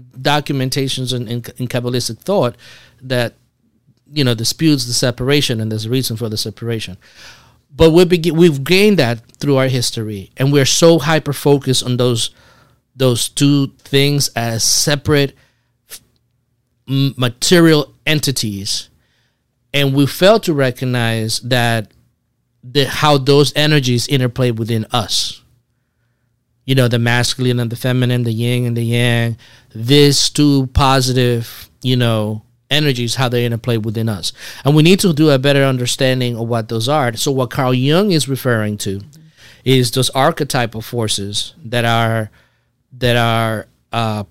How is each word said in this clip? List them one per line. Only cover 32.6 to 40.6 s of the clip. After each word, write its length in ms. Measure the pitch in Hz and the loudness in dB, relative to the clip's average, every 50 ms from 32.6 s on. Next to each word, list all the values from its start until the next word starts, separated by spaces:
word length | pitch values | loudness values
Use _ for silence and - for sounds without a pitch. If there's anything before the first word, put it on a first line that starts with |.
| _ - | _ -4
energies, 460 | 139 151 151 147 131 120 120 117 - | -2 0 0 0 0 -2 -4 -4 -2
how 140 | - 135 120 | -2 -2 0
they 160 | 123 120 120 | 0 0 -2
interplay 320 | 120 117 110 - 127 117 | -2 -4 -4 -4 -2 -2
within 320 | 113 107 113 107 113 110 113 | -2 -2 -4 -4 -4 -4 -4
us. 240 | 107 90 - - - - - - - - - | -4 -4 -6 -10 -10 -12 -16 -18 -14 -4 0
And 100 | 147 151 | 2 4
we 80 | 156 151 | 6 6
need 160 | 170 196 - | 6 4 4
to 140 | - 180 156 | 4 2 2
do 160 | 131 160 156 | 2 4 4
a 100 | 139 131 | 4 2
better 240 | 131 143 139 139 135 | 2 2 2 2 2
understanding 720 | 135 131 123 123 120 - - 131 127 127 127 123 120 117 | 2 0 -2 -2 -4 -2 0 0 0 0 0 -2 -4 -4
of 140 | 110 117 117 | -6 -4 -4
what 180 | 120 117 110 | -4 -4 -4
those 220 | 113 117 113 113 127 | -4 -4 -4 -2 -2
are. 260 | 147 151 131 120 117 | 0 0 0 -2 -4
So 160 | 120 - 151 | -4 -4 -2
what 200 | 135 135 127 113 | -2 -2 -2 -2
Carl 220 | - - 131 127 127 | -2 -2 -2 0 0
Jung 380 | 127 127 143 156 180 214 214 | 0 2 2 2 2 2 2
is 160 | 175 151 - | 0 0 -2
referring 480 | 135 135 123 - 131 120 110 107 104 104 104 | -2 -4 -4 -2 0 0 0 -2 -4 -4 -6
to 200 | - 107 95 98 104 - - - - _ _ _ - - - _ - | -6 -6 -8 -8 -10 -14 -20 -20 -20 _ _ _ -20 -20 -20 _ 0
is 280 | 123 135 131 123 113 | 2 2 4 2 0
those 180 | - 131 127 - | 0 -2 -2 -2
archetypal 720 | - 135 135 165 165 - 151 - - 131 | 0 0 0 0 0 -2 -4 -4 -2 -2